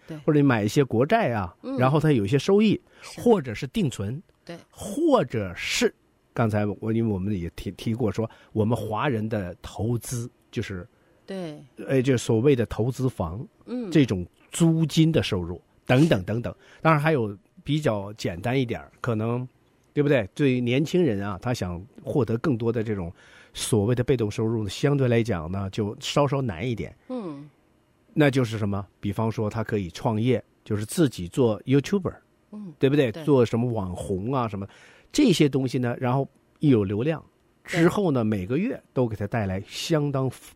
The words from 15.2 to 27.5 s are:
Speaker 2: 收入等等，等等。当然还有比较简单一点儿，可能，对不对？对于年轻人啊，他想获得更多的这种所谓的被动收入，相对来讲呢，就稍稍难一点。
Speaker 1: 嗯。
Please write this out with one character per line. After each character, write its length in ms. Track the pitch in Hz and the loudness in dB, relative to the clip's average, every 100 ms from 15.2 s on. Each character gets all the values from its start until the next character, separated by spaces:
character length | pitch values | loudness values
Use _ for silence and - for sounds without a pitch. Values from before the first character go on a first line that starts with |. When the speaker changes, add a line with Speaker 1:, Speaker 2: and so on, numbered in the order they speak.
Speaker 2:
收 180 | 104 101 | 0 -2
入 180 | 85 87 - _ - | -4 -10 -14 _ 2
等 200 | 127 160 | 4 6
等， 160 | 120 | 4
等 160 | 87 110 | 0 -4
等。 140 | 113 - _ - | -6 -10 _ -2
当 140 | 160 | 2
然 80 | 156 | 4
还 120 | 151 | 4
有 220 | 151 110 101 _ - | 2 0 -4 _ -16
比 180 | - 151 | -2 0
较 320 | 147 107 98 | 0 -2 -4
简 260 | 107 113 87 | -8 -6 -4
单 200 | 120 135 | -2 0
一 40 | |
点 160 | 120 95 | 0 -4
儿， 120 | 71 _ | -10 _
可 140 | - 110 | -4 -2
能， 320 | 113 123 127 - _ _ _ | -2 -4 -6 -14 _ _ _
对 100 | 147 | -2
不 60 | 143 | 2
对？ 200 | 143 98 - | 2 0 0
对 180 | 143 | 2
于 80 | 127 | 2
年 240 | 120 127 160 | 2 0 2
轻 180 | 180 | 2
人 240 | 165 101 101 | 2 0 -4
啊， 120 | 98 | -6
他 140 | 120 123 | -4 -4
想 280 | 90 87 92 - | -4 -6 -10 -14
获 200 | - 143 | -4 -2
得 140 | 110 113 | 0 0
更 180 | 170 117 | 0 0
多 160 | 117 | 0
的 120 | 117 | -2
这 120 | 110 101 | -2 -4
种 180 | 85 - - - - | -6 -10 -20 -20 -18
所 320 | - - 113 101 | -10 0 2 2
谓 80 | |
的 100 | 123 | 0
被 140 | 123 127 | 0 0
动 120 | 104 | 0
收 140 | 104 | -2
入， 240 | 110 113 104 | -2 -2 -4
相 300 | - 147 143 | -2 0 2
对 100 | 127 | 4
来 140 | 117 | 2
讲 300 | 113 92 80 | 2 -2 -4
呢， 180 | 95 98 | -6 -6
就 260 | 107 101 - | -4 -4 -4
稍 280 | - - 143 | -2 0 2
稍 140 | 143 | 2
难 260 | 131 113 120 | -2 -4 -6
一 60 | |
点。 220 | 110 85 - _ | -6 -8 -12 _
Speaker 1:
嗯。 380 | 254 190 143 151 | -10 -10 -12 -16